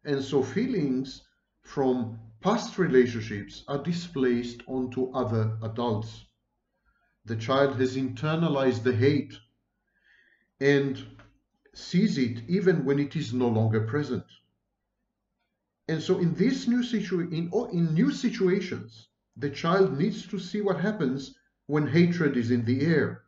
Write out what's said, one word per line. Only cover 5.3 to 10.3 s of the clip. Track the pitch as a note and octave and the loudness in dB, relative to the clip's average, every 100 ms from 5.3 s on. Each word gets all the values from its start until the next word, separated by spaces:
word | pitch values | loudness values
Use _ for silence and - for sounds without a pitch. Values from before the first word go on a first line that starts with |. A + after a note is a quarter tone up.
| A2+ A2 A2 | 0 -2 -4
adults. | A2 B2 A#2+ G#2 - - - _ _ _ _ _ _ _ _ _ | -8 -4 -2 -4 -6 -16 -20 _ _ _ _ _ _ _ _ _
The | G#2+ | -8
child | A2 A#2 C3+ C#3 B2+ | -6 0 4 4 4
has | C3 C3 | 0 0
internalized | C3 G#2+ D#3 D#3+ E3 C#3 C3 A2+ | -4 -2 -2 0 2 2 2 2
the | A#2+ | 0
hate | G#2+ C3+ D3 - - _ _ _ _ _ _ _ _ _ | 4 4 2 -2 -16 _ _ _ _ _ _ _ _ _